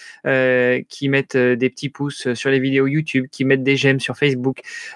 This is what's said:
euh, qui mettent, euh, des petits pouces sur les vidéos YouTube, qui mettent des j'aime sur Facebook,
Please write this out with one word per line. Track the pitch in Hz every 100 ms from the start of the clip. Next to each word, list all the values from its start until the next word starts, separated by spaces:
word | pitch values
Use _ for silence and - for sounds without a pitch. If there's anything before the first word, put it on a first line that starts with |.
| - - 139
euh, | 131 127 127 123 127 -
qui | - 139
mettent, | 135 135 131
euh, | 123
des | 120 127
petits | - 139
pouces | - 143 - 127
sur | 117 139
les | 135
vidéos | 135 135 135
YouTube, | 151 156 135 131
qui | -
mettent | 135 135
des | 131 139
j'aime | 135 131
sur | - 120
Facebook, | 147 127 131 131 - - -